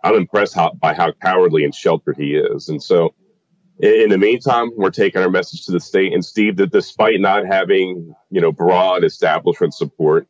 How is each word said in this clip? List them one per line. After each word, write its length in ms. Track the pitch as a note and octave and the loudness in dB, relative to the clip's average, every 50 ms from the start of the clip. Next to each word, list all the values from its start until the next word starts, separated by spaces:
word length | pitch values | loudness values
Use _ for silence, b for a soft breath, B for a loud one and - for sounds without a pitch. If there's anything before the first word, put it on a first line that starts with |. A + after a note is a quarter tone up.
| - | -2
I'm 100 | F#2 A2 | 0 2
impressed 400 | G#2+ F2+ - - G#2 G2+ - - | 2 0 0 -2 -2 -2 0 0
how, 200 | F2 E2 E2 - | 0 -2 -2 -2
by 200 | - - D#2+ D#2+ | -2 -2 -2 0
how 200 | - E2+ D#2+ - | 0 -2 -2 -2
cowardly 500 | - - F#2 F#2 F#2 F#2 F2 D#2+ D#2 D2 | -2 -2 0 2 4 2 4 2 2 0
and 100 | C#2+ - | 0 -2
sheltered 440 | - - - E2 D#2+ - - C#2+ - | -2 -2 0 0 0 -2 -6 -6 -4
he 180 | D2 C#2+ D2 | -4 -2 -2
is. 340 | D2+ D2+ - - C#2+ - - | -2 -2 -2 -4 -6 -6 -8
And 140 | D#2 D2 - | -10 -10 -4
so, 320 | - F#2 F2 E2 D#2+ - _ _ _ _ _ _ _ _ _ _ _ _ - | 0 2 2 2 0 -2 _ _ _ _ _ _ _ _ _ _ _ _ 0
in, 240 | - G#2 A2 A#2 A2+ | 2 4 4 4 4
in 60 | G#2 | 2
the 80 | G2+ F#2+ | 2 2
meantime, 540 | G2 G#2+ B2 A#2+ - C3+ B2 A#2 A#2 A#2 A#2 A2+ | 2 2 2 0 0 -2 -2 0 -2 -4 -4 -2
we're 120 | F#2+ F#2+ | -2 -2
taking 320 | F2 - G2+ G2 - F#2+ | 0 0 0 0 0 0
our 80 | F#2 F#2 | 0 0
message 360 | F#2+ F#2 F2+ - - - - | 0 -2 -2 -4 -10 -14 -8
to 60 | - | -4
the 100 | F2+ F2 | -4 -4
state. 320 | - - - F#2+ F#2+ F#2 - | -4 -2 0 0 0 0 0
And 100 | F#2+ E2+ | -4 -4
Steve, 320 | - - G#2+ G#2 G#2+ G2 F2+ | -4 -2 -2 0 0 0 0
that 140 | G2 F2 | -2 0
despite 480 | - G2+ - - - - G#2+ A2+ A2+ F#2 | 0 -2 -2 -2 -2 0 0 2 2 2
not 260 | G2 G2 F#2+ G#2 G2 | 0 0 0 0 -2
having, 680 | F#2 G2 F#2+ F#2+ F2 G2 F#2+ F#2 F#2 F#2 F2 E2 E2 D#2 _ _ _ | 0 -2 -2 0 2 0 0 0 -2 -4 -10 -12 -16 -20 _ _ _
you 100 | F#2 F#2 | -2 0
know, 120 | E2+ E2 | 0 0
broad 520 | D2+ - E2+ F2+ F#2 F2+ F#2 F#2 F#2 F2+ E2+ | 0 0 0 2 2 2 2 2 2 0 0
establishment 720 | D#2+ - - - E2 D#2 D#2 C#2+ F2 D#2+ - F2 D#2+ - | -2 0 0 0 0 0 0 0 -2 -2 0 -2 -4 -4
support, 540 | - D#2+ D2 - - D#2+ D2+ D#2 - - - | -6 -10 -10 -6 -2 0 2 2 0 0 -4